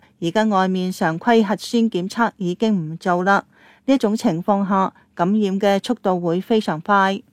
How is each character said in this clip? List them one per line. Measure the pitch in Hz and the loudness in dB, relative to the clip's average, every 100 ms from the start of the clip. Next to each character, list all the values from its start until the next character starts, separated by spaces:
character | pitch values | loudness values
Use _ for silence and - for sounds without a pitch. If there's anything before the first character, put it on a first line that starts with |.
| _ - | _ -8
而 | 170 | -2
家 | 214 | 0
外 | 220 190 185 | 2 2 0
面 | 185 185 | 0 -4
常 | 185 185 165 | -2 -2 0
規 | 247 226 | 2 4
核 | 202 196 | 4 -2
酸 | - 233 226 | -2 0 0
檢 | - 190 | -2 -4
測 | 220 226 - | -2 -2 -2
已 | 175 | -6
經 | 180 220 202 156 | -2 0 0 -4
唔 | 160 | -6
做 | 190 180 | -2 0
啦， | 185 196 - _ - _ - | 2 0 0 _ -20 _ 0
呢 | 269 | 2
種 | 208 220 | 2 0
情 | 233 165 | -2 -2
況 | 190 196 190 | 0 0 0
下， | 196 190 - _ | 0 -2 -6 _
感 | - 175 | -4 0
染 | 214 196 190 | 0 0 0
嘅 | 208 196 | 0 0
速 | - | -2
度 | 240 196 180 | -4 -2 0
會 | 175 175 | 0 -2
非 | - 220 | 0 0
常 | 208 160 | 0 -4
快。 | - 202 190 196 - | 0 2 2 -2 -10